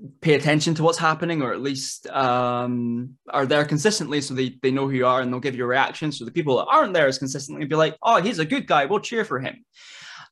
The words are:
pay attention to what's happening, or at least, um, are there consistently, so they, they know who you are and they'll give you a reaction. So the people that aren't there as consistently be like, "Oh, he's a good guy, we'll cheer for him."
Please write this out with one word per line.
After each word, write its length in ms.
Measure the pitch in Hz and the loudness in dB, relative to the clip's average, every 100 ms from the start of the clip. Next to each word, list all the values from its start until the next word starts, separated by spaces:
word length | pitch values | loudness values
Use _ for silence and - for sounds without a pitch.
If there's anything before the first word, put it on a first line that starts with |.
| 208 - | -20 -2
pay 140 | 165 | 2
attention 380 | 139 156 151 170 160 | 4 4 2 2 2
to 80 | |
what's 140 | 160 165 | 2 2
happening, 440 | 160 156 170 160 | 0 0 -2 -2
or 100 | 123 | -2
at 80 | 95 | -2
least, 460 | 139 135 - - - | -4 -6 -8 -12 -6
um, 1080 | 139 127 123 123 123 123 123 120 117 127 - - | 0 2 2 0 0 -2 -2 -2 -4 -8 -14 -6
are 140 | 143 | -2
there 200 | 131 147 | 2 2
consistently, 560 | 147 147 214 208 143 147 | 2 2 2 0 -2 -4
so 140 | 139 | -2
they, 220 | 127 127 127 | -4 -4 -2
they 80 | 131 | 0
know 160 | 135 139 | 0 0
who 80 | |
you 120 | 127 123 | 2 2
are 140 | 127 | 2
and 120 | 123 | 0
they'll 80 | 127 | -4
give 160 | 139 123 | -4 -4
you 80 | |
a 20 | 123 | 0
reaction. 460 | 131 131 - 151 | 0 0 -2 -6
So 120 | 139 | -6
the 60 | 117 | -6
people 260 | 165 147 120 | -2 0 0
that 80 | - | 4
aren't 260 | 311 240 | 2 4
there 140 | 175 139 | 2 2
as 100 | 131 | 0
consistently 480 | 135 139 139 147 151 | -6 -8 -10 -10 -2
be 80 | |
like, 220 | 156 160 - | 2 2 2
"Oh, 180 | 226 214 | 2 4
he's 160 | 202 165 | 2 -2
a 60 | |
good 240 | 156 277 - | -2 -2 2
guy, 160 | 156 | 2
we'll 160 | 143 208 | 2 -2
cheer 240 | - 226 | -2 -4
for 160 | 208 131 | -4 -4
him." 240 | 131 - _ _ - - - - - | -6 -10 _ _ -20 -20 -20 -20 -12